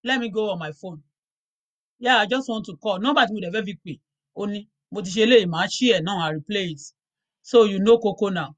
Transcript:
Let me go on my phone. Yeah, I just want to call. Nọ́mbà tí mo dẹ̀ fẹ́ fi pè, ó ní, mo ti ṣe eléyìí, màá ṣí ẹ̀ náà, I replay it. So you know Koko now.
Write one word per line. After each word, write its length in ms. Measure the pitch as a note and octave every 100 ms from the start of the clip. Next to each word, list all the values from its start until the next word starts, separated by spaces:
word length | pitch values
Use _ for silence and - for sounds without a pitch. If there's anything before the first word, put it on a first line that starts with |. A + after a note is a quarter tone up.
Let 160 | A#3+ C4
me 100 | A#3
go 220 | G3+ G#3+
on 80 | F3
my 120 | D#3
phone. 280 | D3+ F#3 D#3+ _ _ _ _ _ _ _ _ _ _
Yeah, 160 | A#3+ B3
I 80 | G#3
just 240 | B3+ C4
want 160 | A3 G3
to 80 | E3+
call. 200 | A3 F#3
Nọ́mbà 240 | A#3 D4 A#3
tí 80 |
mo 60 | G#3+
dẹ̀ 100 | F3+
fẹ́ 120 | G#3 G3
fi 80 | F#3+
pè, 180 | F3 C#3 _ _ _ -
ó 60 | G3+
ní, 140 | G3+ G#3 _ _
mo 120 | G3
ti 80 | F#3+
ṣe 100 | F#3+
eléyìí, 220 | A3 A#3+ F#3
màá 220 | D#3+ G3+
ṣí 180 | - B3
ẹ̀ 80 | F#3
náà, 160 | E3 F#3+
I 140 | E3
replay 320 | D#3 D3+ G#3 F3+
it. 100 | D#3 - _ _ _ _ _ -
So 100 | A#3+ G#3+
you 120 | G3
know 180 | G3+ A3+
Koko 300 | A3 F#3+ G3+
now. 200 | F3+ D3